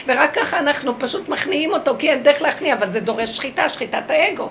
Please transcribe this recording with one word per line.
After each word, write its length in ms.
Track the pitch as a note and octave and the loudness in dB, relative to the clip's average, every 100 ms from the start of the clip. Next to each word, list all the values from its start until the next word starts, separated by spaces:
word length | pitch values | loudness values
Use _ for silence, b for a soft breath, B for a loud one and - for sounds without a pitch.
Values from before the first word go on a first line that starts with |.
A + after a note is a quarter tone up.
| - | -2
ורק 280 | B3+ D4 - | 2 2 2
ככה 240 | - F4 | 0 0
אנחנו 400 | D4 C#4+ C4 A#3+ | 2 0 -2 -2
פשוט 300 | B3+ - - | -4 -4 -6
מכניעים 440 | - - E4+ D#4+ | -6 -2 0 0
אותו, 220 | F#4+ C#4 C4+ | 0 0 0
כי 100 | D#4 | 2
אין 140 | C4+ | 4
דרך 180 | C#4+ C#4+ | 4 4
להכניע, 320 | D4+ - D4+ | 2 0 0
אבל 160 | A#3+ G3 | 0 0
זה 100 | G#3+ | -2
דורש 300 | A3 A3 A3+ | -2 -2 -4
שחיטה, 400 | - C4+ - D4 | -4 -6 0 -2
שחיטת 400 | - A3+ A#3 - | -2 -6 -6 0
האגו, 400 | D4+ F#4+ E4 - | 2 2 0 -8